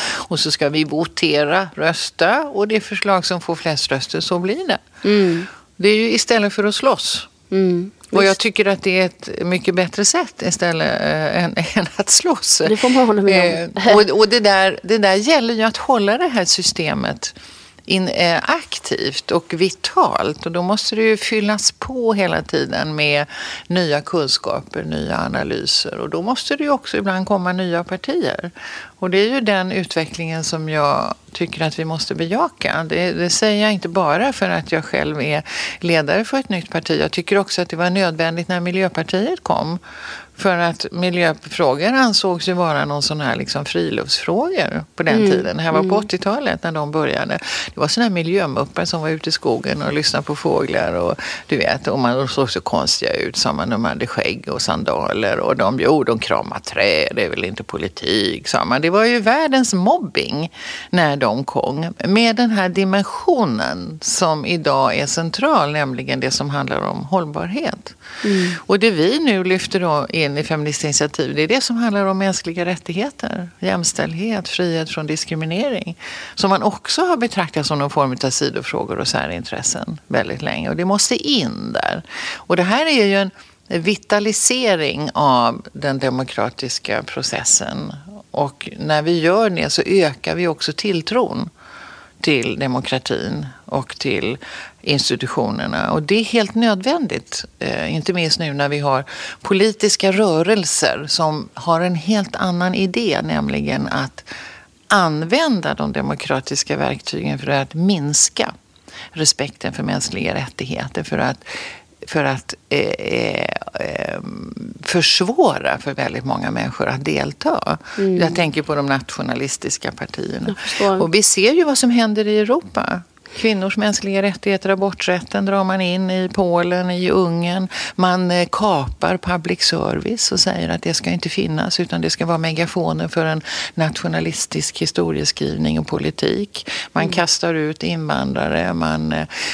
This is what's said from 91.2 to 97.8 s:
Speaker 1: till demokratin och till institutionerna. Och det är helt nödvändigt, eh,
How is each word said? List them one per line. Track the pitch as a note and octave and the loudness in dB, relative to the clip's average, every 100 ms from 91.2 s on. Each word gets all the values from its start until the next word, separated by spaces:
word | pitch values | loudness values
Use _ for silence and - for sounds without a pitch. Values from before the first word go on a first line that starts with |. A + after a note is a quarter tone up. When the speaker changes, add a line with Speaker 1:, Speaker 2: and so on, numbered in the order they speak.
| A3+ - E3+ - - - - - - _ | 0 -4 -8 -12 -20 -20 -20 -20 -20 _
Speaker 1:
till | - C3+ B2 F2 | 0 2 0 -2
demokratin | C#3 B2 - C3 - - F2+ C#3 C#3 - | -2 -2 -2 -4 -2 -4 -2 -6 -8 -12
och | - D3 - - | -6 -6 -6 -6
till | C#3 G#2+ G#2+ C3+ - - - - | -4 -2 -2 -6 -10 -16 -16 -10
institutionerna. | - C#3+ - C3+ C3 - A2+ G#2 - D#2 - | -2 0 0 -2 -2 -2 -2 -2 -2 -2 0
Och | D#3 | 0
det | D3+ G#3+ | 2 0
är | |
helt | A3 A#3 G3 | 2 0 2
nödvändigt, | A3 A#3 G3 A#3 E4+ A#3+ D#2 - - - _ | 2 2 2 0 0 -2 -4 -6 -10 -10 _
eh, | - - | -4 -2